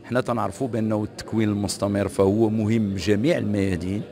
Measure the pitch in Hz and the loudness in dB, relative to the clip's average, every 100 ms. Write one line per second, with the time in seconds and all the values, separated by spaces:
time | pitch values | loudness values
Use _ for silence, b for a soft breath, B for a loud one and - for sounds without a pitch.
0 | - 120 127 120 104 95 135 113 110 107 | -2 -2 -2 -2 -4 -4 -4 -2 0 -2
1 | 107 - - 110 107 101 101 - 101 101 | -4 -8 -6 0 2 0 -2 -2 -2 0
2 | 98 - 98 107 113 110 104 113 104 98 | -2 4 4 6 2 2 2 2 0 -2
3 | 90 104 127 170 107 101 95 90 90 101 | 0 2 2 0 0 0 0 0 -2 -6
4 | - | -6